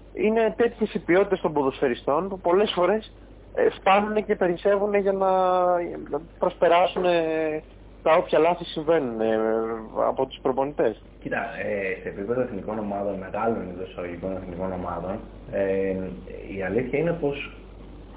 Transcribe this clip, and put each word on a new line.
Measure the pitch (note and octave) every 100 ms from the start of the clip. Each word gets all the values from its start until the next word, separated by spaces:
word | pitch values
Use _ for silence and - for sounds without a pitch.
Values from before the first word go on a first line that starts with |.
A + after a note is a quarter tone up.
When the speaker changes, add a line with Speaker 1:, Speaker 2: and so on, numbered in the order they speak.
| -
Speaker 1:
είναι | - G#3+ A3+ A3 A3
τέτοιες | A#3 - G#3+
οι | G3+
ποιότητες | - F3 G3 F#3
των | F3
ποδοσφαιριστών | D3 C3+ - C#3 A#2 - D3 F#3+
που | F#3+
πολλές | F3 F3+ G#3 -
φορές, | F3 G#3+ G#3+ - - - - -
ε, | A#2
φτάνουνε | - G3 G3 G#3 G#3+
και | G3 G3+
περισσεύουνε | F#3 E3+ G3+ G3+ G#3 G3+
για | G3
να, | G3 F#3+ F#3+ F#3 F#3 F3+ F3
για | E3+ D3+ D3
να | D3 E3 -
προσπεράσουνε | F#3 - F3 E3+ F#3 - F3+ E3+ D#3+ D#3+ D#3 D#3 - - - -
τα | E3+ D#3+
όποια | - D#3+
λάθη | D#3+ F3
συμβαίνουν, | E3+ - D3+ E3 C3 A2+
ε, | A2 A2 A2 A2+ A2+ A2+ A2 - A2+
από | B2 C3+
τους | -
προπονητές. | C#3 B2+ C#3 D3 C3+ G#2 - -
Speaker 2:
Κοίτα, | - B2+
ε, | G2 F2+ G2+ G#2 F#2+ F#2
σε | -
επίπεδο | F2+ G2+ B2
εθνικών | B2+ G2+ F#2+ A2
ομάδων, | G#2 G2+ G2+ G2
μεγάλων | F#2 G2+ A2+ G#2 F#2 F2+
εντός | F#2
εισαγωγικών | - F2 E2+ F#2+ F#2
εθνικών | F2+ F2 F#2+
ομάδων, | F2+ F2 E2+ F2+ G#2+ - - -
ε, | G2 G2 F#2+ F#2+ F#2+ F#2 F#2 F#2+ F#2 - G2
η |
αλήθεια | F#2 G#2+ B2+ C#3+
είναι | E3 D#3+
πως | C#3+ C#3+ - - - - - - -